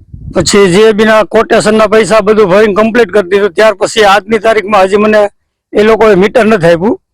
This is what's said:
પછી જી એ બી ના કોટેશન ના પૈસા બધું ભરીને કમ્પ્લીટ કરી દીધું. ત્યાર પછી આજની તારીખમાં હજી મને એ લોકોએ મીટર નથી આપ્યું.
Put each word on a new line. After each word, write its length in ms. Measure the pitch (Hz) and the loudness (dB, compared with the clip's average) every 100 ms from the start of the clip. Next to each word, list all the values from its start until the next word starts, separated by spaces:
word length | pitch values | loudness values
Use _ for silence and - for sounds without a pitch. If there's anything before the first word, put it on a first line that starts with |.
| - - - | -20 -18 -8
પછી 320 | 196 160 208 196 | -4 0 0 2
જી 140 | 175 | 2
એ 120 | 220 | 2
બી 120 | 208 | 2
ના 180 | 220 220 | 0 0
કોટેશન 520 | - 220 220 220 208 | 0 -2 0 0 0
ના 120 | 220 214 | 0 0
પૈસા 340 | 220 196 220 | 0 0 0
બધું 300 | 202 214 202 | 0 0 2
ભરીને 240 | 190 220 | 2 0
કમ્પ્લીટ 360 | 196 220 220 220 | 0 -2 0 -2
કરી 180 | 214 175 | -2 -2
દીધું. 220 | 196 202 | -2 -2
ત્યાર 240 | 165 220 | 0 0
પછી 280 | 190 196 226 | 0 -4 0
આજની 360 | 202 202 202 220 | 0 0 0 -4
તારીખમાં 440 | 220 220 196 214 | -2 -2 0 0
હજી 120 | 190 208 | 0 0
મને 320 | 214 214 202 _ _ _ - | 0 0 -2 _ _ _ -8
એ 100 | 240 | -2
લોકોએ 320 | 214 226 220 | 0 2 2
મીટર 300 | 185 202 247 | 2 0 0
નથી 220 | 214 220 160 | 0 0 0
આપ્યું. 340 | 170 196 381 _ | 0 -2 -6 _